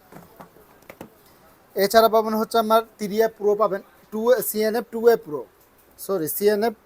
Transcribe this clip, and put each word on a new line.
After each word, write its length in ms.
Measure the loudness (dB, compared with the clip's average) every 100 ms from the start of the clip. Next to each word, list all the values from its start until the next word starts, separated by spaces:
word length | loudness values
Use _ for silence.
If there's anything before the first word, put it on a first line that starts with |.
| _ -20 -20 -20 -20 _ _ _ -20 -20 -20 _ _ _ _ _ _ -2
এছাড়া 240 | 2 4 4
পাবেন 200 | 2 0 -2
হচ্ছে 160 | -2 -2
আমার 180 | 2 0 0 -8
থ্রি 180 | -6 0
এ 40 | -2 0
প্রো 120 | -2 0
পাবেন, 180 | -2 -2 -10 _ _
টু 80 | -4 0
এ, 40 | 0 0
সিএনএফ 360 | -2 -2 -2 -6
টু 60 | 0 2
এ 20 | 2
প্রো, 160 | -2 -12 -12 _ _ _ _ _ -6
সরি, 200 | -4 -4 0
সিএনএফ 380 | 0 2 -2 -4